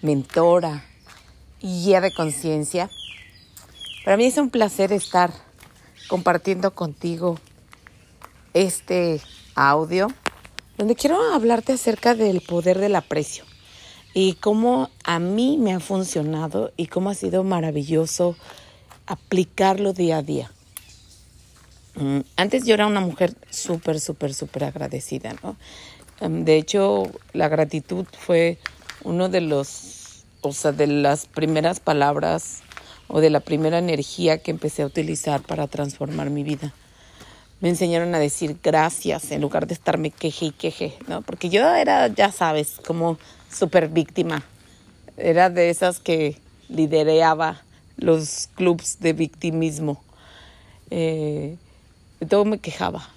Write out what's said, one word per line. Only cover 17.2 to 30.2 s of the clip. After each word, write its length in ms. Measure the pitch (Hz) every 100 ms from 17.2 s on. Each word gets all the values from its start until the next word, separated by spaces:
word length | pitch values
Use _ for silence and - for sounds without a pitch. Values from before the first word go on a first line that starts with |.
| 190 180
maravilloso 960 | 190 185 160 147 143 160 160 - 180 170 - - - - - - -
aplicarlo 880 | 185 - 185 180 - 190 190 202
día 240 | 190 175 160
a 40 |
día. 280 | 147 147 127 - - - - - - - - - - - - - - -
Mm, 220 | 139 139 131 -
antes 280 | 208 262
yo 100 | 240
era 120 | 214 208
una 140 | 202
mujer 340 | 185 151 180 208 -
súper, 480 | - - 165 165 156
súper, 340 | - 151 143
súper 320 | 139 - -
agradecida, 720 | 143 147 139 139 - 131 113 110
¿no? 140 | 190 - - - - - - -
Em, 240 | 208 165
de 120 | 160 156
hecho, 540 | 156 202 196 202 190 - -
la 160 | - 156
gratitud 580 | 156 151 156 - 180 190 -
fue 420 | - 170 170 170 - - - -
uno 260 | - 175 185
de 120 | 185
los, 840 | 165 147 139 - - - - -